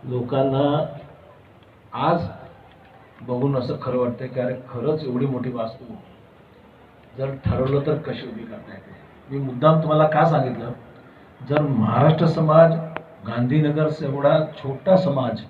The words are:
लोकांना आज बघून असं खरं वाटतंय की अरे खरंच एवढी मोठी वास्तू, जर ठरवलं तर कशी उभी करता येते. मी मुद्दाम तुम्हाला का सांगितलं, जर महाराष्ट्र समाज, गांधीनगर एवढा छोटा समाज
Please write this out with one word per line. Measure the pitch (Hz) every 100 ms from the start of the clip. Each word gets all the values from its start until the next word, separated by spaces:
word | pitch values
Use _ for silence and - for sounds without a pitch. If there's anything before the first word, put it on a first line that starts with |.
लोकांना | 131 123 113 135 135 135 143 143 - - - - - - - - - - -
आज | 120 143 170 - - - - - - - - - -
बघून | 120 123 139 139
असं | 123 147
खरं | 135 123
वाटतंय | 123 - 127
की | 127
अरे | 123
खरंच | - - 120 139 156
एवढी | 139 123 139
मोठी | 127 127
वास्तू, | 120 113 - - 110 - - - - - - - - - - - 123
जर | 135 135 -
ठरवलं | - 131 139 147
तर | 139
कशी | - - -
उभी | 110
करता | 110 104 -
येते. | - - - - - -
मी | 135
मुद्दाम | 135 123 151 160
तुम्हाला | 156 151 151
का | - 135
सांगितलं, | 147 131 110 117 - - - - - - - 120
जर | 147
महाराष्ट्र | 147 120 107 117 151 160 165
समाज, | 160 156 156 165 - - - - - 95
गांधीनगर | 120 123 151 151 151 151 147
एवढा | 143 139 143 160 151 -
छोटा | 135 135 - 185
समाज | 160 139 123 107